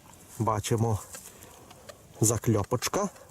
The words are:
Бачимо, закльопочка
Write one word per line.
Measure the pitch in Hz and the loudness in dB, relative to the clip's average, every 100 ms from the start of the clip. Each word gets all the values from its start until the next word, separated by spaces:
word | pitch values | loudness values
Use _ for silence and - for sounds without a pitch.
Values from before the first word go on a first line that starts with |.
| - - - - | -20 -20 -14 -2
Бачимо, | 110 107 - 117 117 104 - - - - - - - - - - - - | 0 2 2 2 2 0 -4 -16 -18 -20 -20 -20 -20 -20 -20 -20 -12 0
закльопочка | 117 113 - 104 98 120 - 180 202 - - | 2 2 2 2 2 0 0 0 -2 -4 -10